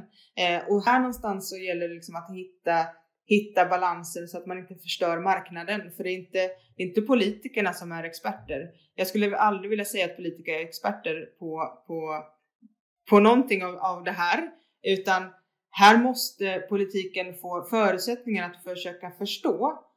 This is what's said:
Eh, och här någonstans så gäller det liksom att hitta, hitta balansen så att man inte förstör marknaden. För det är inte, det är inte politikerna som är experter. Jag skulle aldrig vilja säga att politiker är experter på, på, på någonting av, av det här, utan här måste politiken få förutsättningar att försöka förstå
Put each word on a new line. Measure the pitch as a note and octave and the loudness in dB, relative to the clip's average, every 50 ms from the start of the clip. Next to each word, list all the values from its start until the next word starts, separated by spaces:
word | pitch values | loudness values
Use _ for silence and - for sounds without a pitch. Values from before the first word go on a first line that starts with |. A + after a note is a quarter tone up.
| - - _ _ _ _ _ | -12 -16 _ _ _ _ _
Eh, | - F3+ F3 F3 E3+ - - | -2 0 0 0 0 0 0
och | G#3 G3+ - | 0 2 4
här | A#3 B3 B3+ | 4 4 4
någonstans | B3+ B3+ A#3 - - G#3 G3 F#3+ - - | 4 2 -2 -4 -6 -6 -6 -6 -6 -10
så | G3 | -10
gäller | F#3+ F#3 F#3 F3 E3+ F3 | -8 -4 -4 -4 -2 -4
det | E3+ E3+ | -4 -6
liksom | E3 E3 - E3 | -10 -14 -12 -12
att | E3+ E3+ G3 | -12 -12 -12
hitta, | F#3+ F#3 F#3 - _ _ - F3 E3 E3 E3 - - - _ _ _ _ _ | -12 -12 -14 -14 _ _ -2 0 2 2 0 -2 -6 -16 _ _ _ _ _
hitta | - G#3 G3+ G#3+ - - F#3 F3+ | 2 4 4 4 2 2 2 2
balansen | F3+ F#3 F3+ F#3 F3 E3+ E3+ E3+ - - F3 E3+ | 4 2 0 0 0 -2 -4 -8 -10 -12 -12 -12
så | E3+ - | -12 -12
att | F3 - | -12 -10
man | F#3 F3+ | -10 -10
inte | F#3 F3+ - F#3 | -10 -12 -14 -18
förstör | - - - - - F#3 E3+ E3 E3 | -14 -10 -10 -4 -2 0 0 0 0
marknaden. | E3+ G3 F#3 - - - E3+ E3+ E3+ F#3+ G#3+ G3+ E3+ F3 - | 2 2 0 0 -2 -8 -12 -10 -6 -6 -6 -6 -6 -10 -12
För | - F#3 | -8 -6
det | F#3 | -6
är | F#3 | -6
inte, | F#3 F3+ - - F#3+ F#3 F#3 F#3 - _ _ _ | -6 -8 -4 -2 -2 -2 -2 -4 -10 _ _ _
det | - F#3 | -8 -8
är | |
inte | F3 - A3 | -2 0 0
politikerna | G#3+ C4+ C4 A#3 A3+ G#3+ G#3+ - - C4+ - A3 G3+ F3+ F3 | 2 4 4 4 4 2 0 -4 -8 -8 -4 -2 -2 -2 -2
som | - F3+ E3+ | -4 -8 -10
är | E3+ E3 E3 | -10 -8 -10
experter. | E3 - - - G#3 - - - - D3 C3+ E3 - - _ _ _ _ | -10 -10 -8 -8 -8 -8 -8 -8 -8 -8 -8 -8 -10 -14 _ _ _ _
Jag | - F#3+ | -4 -2
skulle | F#3 - G#3 G#3 G3+ G3+ | 0 0 2 2 2 4
aldrig | - A3 G#3+ G3+ F#3 F#3+ G3+ | 4 4 4 4 2 -2 -2
vilja | G#3+ G#3 G3+ | -2 -2 -2
säga | - - G3 F3 | -2 -2 -2 -2
att | E3+ - | -2 -4
politiker | - F3+ E3+ E3+ - - E3+ D#3 | -6 -8 -8 -8 -8 -6 -6 -4
är | D#3 | -4
experter | E3+ E3 - - - G3+ G#3 G#3 - E3 D#3 D#3+ - - _ _ | -6 -8 -10 -6 -4 -4 -4 -4 -4 -6 -6 -6 -8 -12 _ _
på, | E3+ D#3+ D#3+ D#3+ D#3+ - - - _ | -10 -8 -6 -6 -6 -6 -8 -12 _
på, | - E3 D#3+ D#3 D#3 D#3 D#3 D#3 - _ _ _ _ _ _ - _ _ _ _ _ _ _ _ - | -10 -8 -8 -6 -6 -8 -8 -10 -14 _ _ _ _ _ _ -20 _ _ _ _ _ _ _ _ 6
på | G#3+ G3+ | 8 8
någonting | G#3 A3 A#3+ C4 B3+ - G3+ F#3+ F3+ | 10 8 8 6 4 2 0 -2 -2
av, | F3+ F3+ | -4 -4
av | - - F#3 F3+ F3+ F3 | -4 -4 -4 -4 -4 -4
det | F3+ | -4
här, | F#3 F3 F3 F3 G3+ D4+ E4+ E4+ - - _ _ _ _ - | -2 -2 0 0 0 0 -2 -4 -10 -18 _ _ _ _ -2
utan | F#3+ G3 F#3+ - G3 F#3 F#3 F#3+ F#3 - _ _ _ _ _ _ _ | -2 -2 0 2 2 0 0 0 -4 -12 _ _ _ _ _ _ _
här | - G3 G3+ G#3 A3+ | 4 8 10 10 10
måste | A#3 B3 B3+ B3 - - - - - G3 F#3+ F#3 F3+ - - | 10 6 4 0 -2 -4 -6 -6 -4 -4 -4 -4 -4 -4 -2
politiken | G#3 G3 G3 F#3+ - G3 F#3 - - F#3+ F3+ F3+ F3 | 0 0 0 0 -2 -4 -4 -4 -6 -6 -6 -6 -10
få | - - F3 F3 F3 F3 - | -12 -10 -8 -6 -6 -4 -2
förutsättningar | A3+ A3+ G#3 F#3+ F#3 F3+ - A#3+ A#3+ A#3+ - A#3+ G#3 F#3 F3 F3 | 2 2 4 4 2 0 -2 -4 -4 -4 -4 -2 -2 -2 -2 -6
att | - - - | -10 -12 -12
försöka | F#3 F3+ F3 - F3 F3 - F#3 F3 | -12 -10 -10 -10 -10 -12 -12 -14 -14
förstå | - - G3+ G3+ - - - C#4+ - - A#3+ D4+ D#4 - - _ _ | -10 -8 -8 -8 -6 -2 0 0 0 0 0 -2 -2 -4 -12 _ _